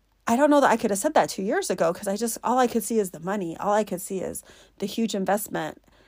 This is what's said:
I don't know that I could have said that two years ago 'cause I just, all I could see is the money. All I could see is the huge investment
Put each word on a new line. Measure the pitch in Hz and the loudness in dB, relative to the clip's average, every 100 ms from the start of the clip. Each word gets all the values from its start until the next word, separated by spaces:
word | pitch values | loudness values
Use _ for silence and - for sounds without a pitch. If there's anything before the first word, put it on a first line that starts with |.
| _ _ - | _ _ 0
I | 240 | 4
don't | 294 | 6
know | 294 | 6
that | 240 | 6
I | 226 | 4
could | 220 | 2
have | 196 | 0
said | 302 302 | 2 2
that | 151 | 2
two | - | 0
years | 196 330 381 | -2 -2 -2
ago | 180 170 | 0 0
'cause | 175 202 | 0 -4
I | 202 | -4
just, | 226 - | -4 -4
all | - 247 | 0 2
I | 247 | 2
could | 233 | 2
see | - 226 | 0 -2
is | 190 | -2
the | 156 | -6
money. | 170 208 170 - | -6 -4 -6 -4
All | 196 | 0
I | 208 | 2
could | 214 185 | 0 -4
see | - 190 | -6 -6
is | - 175 - - - _ | -6 -10 -16 -20 -20 _
the | 190 | -6
huge | - 226 202 | -2 -2 0
investment | 190 208 - 165 156 - _ _ | 0 0 -2 -6 -6 -10 _ _